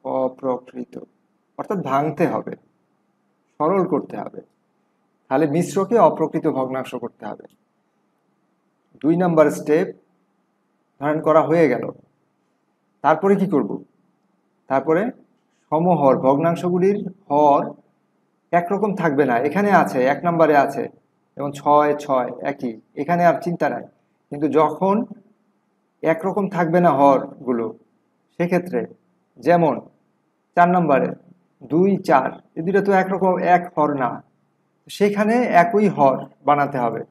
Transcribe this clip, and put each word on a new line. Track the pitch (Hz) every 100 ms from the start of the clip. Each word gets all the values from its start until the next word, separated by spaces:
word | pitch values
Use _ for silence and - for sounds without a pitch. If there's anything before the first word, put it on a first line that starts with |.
অপ্রকৃত, | 131 131 131 131 135 123 - 127 123 - - _ _ _ _ -
অর্থাৎ | - 208
ভাঙতে | 139 135 151 151 151
হবে, | 220 - - _ _ _ _ _ _ _ _ _ _
সরল | 151 196 175
করতে | 139 - 107
হবে। | 101 - - _ _ _ _ _ _ _ _
তাহলে | 135 156
মিশ্রকে | 151 170 196 190 233
অপ্রকৃত | 165 147 156 160 156
ভগ্নাংশ | 131 127 131 127 127
করতে | 117 _ 107
হবে। | 107 - _ _ _ _ _ _ _ _ _ _ _ _ _ _ _
দুই | 147 170
নাম্বার | 180 160 147
step | - - 151 185 - _ _ _ _ _ _ _ _ _ _
ধরেন | 143 156
করা | 160 156
হয়ে | 143 165 156
গেল, | 117 - - _ _ _ _ _ _ _ _ _ _
তারপরে | 139 156 196 196
কি | 185
করব? | 147 104 92 - _ _ _ _ _ _ _ _
তারপরে | 135 143 160 233 - _ _ _ _ _
সমহর, | 156 175 165 143 123
ভগ্নাংশগুলির | 131 139 165 170 180 180 190 208 196 - _
হর | 143 151 143 - - _ _ _ _ _ _ _
একরকম | 170 175 202 214 185
থাকবে | 165 139 139
না। | 117
এখানে | 147 170 202
আছে, | 185 151 135
এক | 127 139
নাম্বারে | 175 165 156 147
আছে, | 131 127 117 _ _ _ _ -
যেমন | 143
ছয়, | 143 147 147 147 143
ছয় | - 131 120 -
একই, | 139 139 123 110 _ -
এখানে | 147 175 175
আর | 165
চিন্তা | 180 170 202
নাই। | 123 - _ _ _ _
কিন্তু | 143 147
যখন | 135 151 - 190 208 254 - _ _ _ _ _ _ _ _
একরকম | 151 160 190 196 196
থাকবে | 170 175 175
না | 175
হরগুলো, | 135 139 135 - - 127 120 113 - _ _ _ _ _ _
সেক্ষেত্রে | 175 180 180 123 110 - _ _ _ _
যেমন | 123 175 160 113 - _ _ _ _ _ _ -
চার | 175
নাম্বারে | 180 165 135 123 - _ _ _ _
দুই, | 127 151 190 190
চার, | - 143 131 - _ -
এই |
দুইটা | 165 196
তো | 196
একরকম | 190 185 190 185 180
এক | 175 180 175 -
হর | 147
না, | 143 120 - _ _ _ _ _ _ _
সেখানে | - 202 202 214
একই | 240 233 175 170 208 208
হর | 151 139 127 - _ 135
বানাতে | 143 139 139
হবে। | 120 107 117